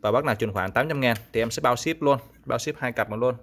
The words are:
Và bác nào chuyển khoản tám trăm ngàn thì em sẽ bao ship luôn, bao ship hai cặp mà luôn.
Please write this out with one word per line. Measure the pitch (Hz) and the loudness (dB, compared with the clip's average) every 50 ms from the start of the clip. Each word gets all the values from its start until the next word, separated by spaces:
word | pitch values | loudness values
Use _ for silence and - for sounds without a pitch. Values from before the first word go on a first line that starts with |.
Và | - 107 | 2 2
bác | 107 127 147 | 2 2 2
nào | 147 113 | 0 0
chuyển | - 117 110 | 0 -2 -2
khoản | 98 101 92 95 | -2 -2 -4 0
tám | - 117 135 160 | 0 0 0 0
trăm | 156 143 | 0 0
ngàn | 131 123 113 104 - - | 2 2 2 0 -4 -4
thì | - 113 | -2 -2
em | 113 117 | -2 0
sẽ | 117 - | -2 0
bao | - 127 123 | 2 2 2
ship | 120 - - 160 - | 2 0 -4 -4 0
luôn, | 151 143 139 127 - - - - _ | 2 2 2 2 0 -14 -20 -20 _
bao | 131 120 117 | -4 -4 -4
ship | - 151 147 - | -4 -6 -6 -4
hai | 143 127 | -6 -4
cặp | 117 - 107 107 | 0 -2 -2 -2
mà | 107 | 0
luôn. | 110 120 127 123 117 | 0 0 0 0 -2